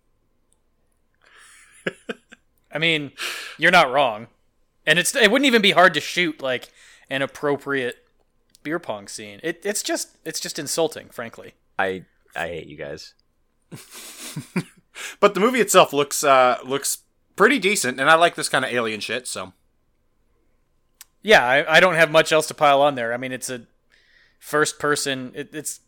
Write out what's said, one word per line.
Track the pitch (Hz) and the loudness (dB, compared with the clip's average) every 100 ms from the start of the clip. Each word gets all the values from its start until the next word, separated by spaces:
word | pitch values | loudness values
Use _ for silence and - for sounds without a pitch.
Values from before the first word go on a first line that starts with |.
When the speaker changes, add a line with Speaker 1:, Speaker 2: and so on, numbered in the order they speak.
| _ _ _ _ _ _ _ _ _ _ _ _ _ - - - _ _ - | _ _ _ _ _ _ _ _ _ _ _ _ _ -20 -20 -20 _ _ -12
Speaker 1:
<laughs> | - - - _ - _ _ _ | -10 -12 -16 _ -20 _ _ _
Speaker 2:
I | 147 | -4
mean, | 165 156 143 - - - - - | 0 0 -4 -10 -12 -10 -14 -2
you're | 165 | 4
not | 180 147 | 6 6
wrong. | 131 135 107 117 _ _ _ _ _ - | 4 0 -2 -12 _ _ _ _ _ 0
And | 160 | 2
it's, | - | 2
it | 269 214 | 2 2
wouldn't | 254 285 | 4 4
even | 233 | 4
be | 196 | 4
hard | 160 180 | 6 4
to | 151 | 4
shoot, | - - 175 - | -4 -4 -4 -4
like, | 135 123 - _ - _ - | -4 -6 -8 _ -20 _ -10
an | 135 | -6
appropriate | 135 - 147 139 - 139 123 - _ _ _ _ _ _ | -6 -4 -4 -4 -4 -4 -4 -8 _ _ _ _ _ _
beer | - 170 | -10 -8
pong | 165 107 101 | -8 -12 -14
scene. | - 107 101 | -18 -18 -12
It, | 160 170 | -10 -8
it's | 202 214 | -6 -6
just, | - 330 - _ | -6 -6 -8 _
it's | 160 156 | -14 -12
just | 175 - | -10 -10
insulting, | 139 - 160 - 98 | -8 -4 -4 -6 -16
frankly. | - 117 - - _ _ - | -14 -14 -16 -20 _ _ -6
Speaker 3:
I, | 95 95 - _ _ - | -4 -6 -12 _ _ -10
I | 82 | -8
hate | 82 76 | -10 -14
you | 73 | -14
guys. | 73 76 - _ _ _ _ _ _ | -12 -12 -16 _ _ _ _ _ _
Speaker 1:
<laughs> | 160 - - - - - - - 185 - _ _ - - - | -20 -20 -20 -20 -18 -16 -14 -10 -10 -10 _ _ -16 -16 0
But | 202 | 0
the | 190 | 2
movie | 220 254 | 0 0
itself | 196 190 156 | 2 4 4
looks, | 143 143 - | 2 -4 -2
uh, | 147 135 127 120 | 2 4 4 0
looks | 127 139 - - _ _ _ | -4 -6 -6 -8 _ _ _
pretty | - 214 285 | 0 2 2
decent, | 185 208 123 131 | 0 -2 -4 -2
and | 139 | 4
I | |
like | 165 170 165 | 4 4 0
this | 143 | -4
kind | 147 | -4
of | 131 | -2
alien | 120 113 107 | -2 -4 -6
shit, | - 117 - | -8 -8 -8
so. | 101 95 _ _ _ _ _ _ _ _ _ _ _ _ _ _ - - _ | -12 -12 _ _ _ _ _ _ _ _ _ _ _ _ _ _ -20 -20 _
Speaker 2:
Yeah, | 196 196 | 4 4
I, | 123 135 160 160 | 6 2 4 4
I | |
don't | 180 160 | 4 4
have | 160 | 4
much | 160 156 | 4 4
else | 156 156 | 2 0
to | |
pile | - 147 139 | 2 4 6
on | 147 | 4
there. | 135 117 | 2 -4
I | 120 | -6
mean, | 131 | -8
it's | 127 - | -10 -10
a | 127 110 _ _ _ _ _ _ _ | -12 -14 _ _ _ _ _ _ _
first | - 151 151 - | -4 0 0 -2
person, | 147 143 143 131 127 | -4 -2 -4 -6 -10
it, | - 143 | -14 -14
it's | 151 139 - | -14 -14 -14